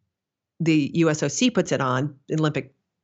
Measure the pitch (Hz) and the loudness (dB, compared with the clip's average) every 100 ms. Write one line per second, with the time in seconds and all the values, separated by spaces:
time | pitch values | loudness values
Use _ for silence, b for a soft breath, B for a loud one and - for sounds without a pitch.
0 | _ _ _ _ _ - 165 156 139 165 | _ _ _ _ _ -4 2 2 2 2
1 | 165 151 143 - 247 196 175 131 131 127 | 2 0 -2 0 0 0 0 -2 0 0
2 | 143 - - 156 156 143 127 _ _ _ | -2 -8 -8 -2 -2 -2 -8 _ _ _